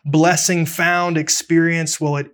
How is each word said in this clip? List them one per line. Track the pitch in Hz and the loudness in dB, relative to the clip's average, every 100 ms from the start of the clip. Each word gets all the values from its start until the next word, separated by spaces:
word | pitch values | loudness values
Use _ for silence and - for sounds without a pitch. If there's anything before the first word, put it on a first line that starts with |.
blessing | 147 151 165 175 - 180 160 | -2 2 4 2 0 -2 -2
found, | - 170 175 175 165 | 0 0 2 0 -2
experienced? | 156 - - 165 165 170 160 - | -2 -4 0 2 2 0 -4 -4
Well, | 151 143 | -2 -2
it | 143 | -6